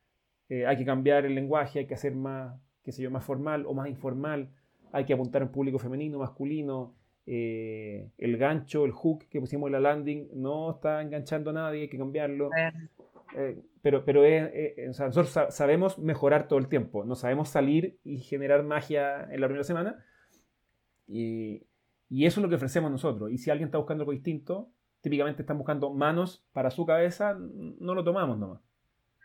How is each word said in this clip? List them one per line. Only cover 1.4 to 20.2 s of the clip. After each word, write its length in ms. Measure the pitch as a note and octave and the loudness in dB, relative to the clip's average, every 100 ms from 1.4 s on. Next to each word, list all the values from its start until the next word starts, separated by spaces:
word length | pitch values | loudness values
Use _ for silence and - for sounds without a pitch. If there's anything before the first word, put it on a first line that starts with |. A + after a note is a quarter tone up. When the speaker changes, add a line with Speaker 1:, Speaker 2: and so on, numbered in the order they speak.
| C3+ D3+ C#3 D3 | 2 2 2 -2
Speaker 1:
hay 80 | C#3 | -4
que 60 | |
hacer 200 | C3 C#3+ C3 | -4 -4 -4
más, 440 | C3+ C3 B2+ B2+ _ _ | -6 -6 -10 -14 _ _
qué 80 | - | -14
sé 100 | C3+ | -8
yo, 80 | B2+ | -6
más 120 | C3 | -4
formal 420 | - C3 D3+ D3+ C#3+ | -4 -4 -2 -2 -2
o 80 | |
más 140 | C3+ C#3 | -4 -4
informal, 640 | C3 C3+ B2+ D3+ D3 C3+ _ _ _ _ | -6 -6 -4 -2 -4 -6 _ _ _ _
hay 140 | C#3+ C#3 | -2 2
que 80 | |
apuntar 280 | C3 B2+ C#3 | 2 2 0
a 40 | C3 | 0
un 60 | |
público 280 | C#3 C#3 C3 | -2 0 0
femenino, 400 | A#2+ C3 D3+ C#3+ | -2 -6 -4 -4
masculino, 760 | C3+ - C#3+ D#3 C#3+ C3 B2 - _ _ - | -6 -4 -4 -2 -4 -4 -8 -14 _ _ -8
eh, 840 | A#2+ A2+ A2+ A2+ A2 G#2+ G2+ G#2 - | -4 -2 -4 -6 -8 -8 -10 -12 -6
el 200 | A#2+ A#2 | -2 2
gancho, 460 | C#3 D#3 C3+ D3+ | 2 2 0 2
el 80 | C3+ | 2
hook 340 | - E3 D#3 - | 2 0 0 -4
que 100 | D3 | -6
pusimos 280 | B2+ C#3+ C#3+ | -4 -4 0
en 60 | |
la 60 | C#3 | 2
landing 480 | C#3 D3+ D3 D3 C#3+ | 4 2 0 -6 -6
no 380 | C3+ C3 D3+ D#3+ | -6 -4 -2 -4
está 300 | D#3 D#3 D3+ | -2 -2 -2
enganchando 500 | D3+ D3 C#3 D#3 D3+ | -2 -6 -4 -4 -2
a 20 | |
nadie, 280 | D#3 D#3+ D3+ | -4 -4 -4
hay 60 | D3 | -6
que 80 | C3 | -6
cambiarlo". 520 | C3+ D3 D3 C#3+ C#3+ | -4 -2 -2 0 0
Speaker 2:
Bueno. 400 | E3 E3 E3 D#3+ _ - - - - | 0 0 -2 -14 _ -20 -20 -14 -6
Speaker 1:
Eh, 240 | C3+ F2+ - _ | -4 -6 -14 _
pero, 220 | D3 C3+ | 2 4
pero 220 | C3+ C#3 D3 | 6 8 10
es, 240 | D#3 D#3 | 8 2
eh, 340 | C#3+ D3+ - B2+ | -4 -6 -6 -10
o 40 | |
sea, 120 | B2+ C#3 | -4 0
nosotros 240 | C3 E3+ | 2 2
sa-, 200 | D#3+ C#3+ | 2 0
sabemos 460 | - C#3+ D#3+ F#3+ - | 2 4 4 4 0
mejorar 500 | D#3 C#3 C#3 D3 C#3+ | -2 2 4 4 4
todo 100 | C#3 | 2
el 80 | C3 | 2
tiempo, 380 | C#3+ A2 G#2 A2 | 0 0 -4 -4
no 100 | B2 | -4
sabemos 320 | B2 C#3 C#3+ | 0 0 0
salir 500 | D3+ C#3 D#3 F3+ - | 2 4 4 2 -4
y 140 | D3 C#3 | -12 -10
generar 440 | - C#3+ C#3 C#3+ | -6 -4 4 4
magia 600 | D3 D3+ C#3+ D3 C#3 C#3+ - | 4 -2 0 0 0 -2 -6
en 80 | C#3 | -2
la 80 | C3 | 0
primera 160 | C#3 | 0
semana, 400 | D3 E3+ G3 - - _ | -2 -2 -2 -6 -16 _